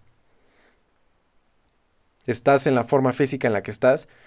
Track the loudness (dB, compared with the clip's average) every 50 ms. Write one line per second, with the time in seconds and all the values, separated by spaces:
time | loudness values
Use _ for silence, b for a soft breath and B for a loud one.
0 | _ _ _ _ _ _ _ _ _ _ _ _ _ _ _ _ _ _ _ _
1 | _ _ _ _ _ _ _ _ _ _ _ _ _ _ _ _ _ _ _ _
2 | _ _ _ _ _ -8 -6 -2 2 2 2 2 2 2 0 0 0 0 0 2
3 | 2 0 0 0 -2 -2 -2 -2 -2 -2 -2 -2 -4 -8 -6 0 2 2 2 2
4 | -2 b b b b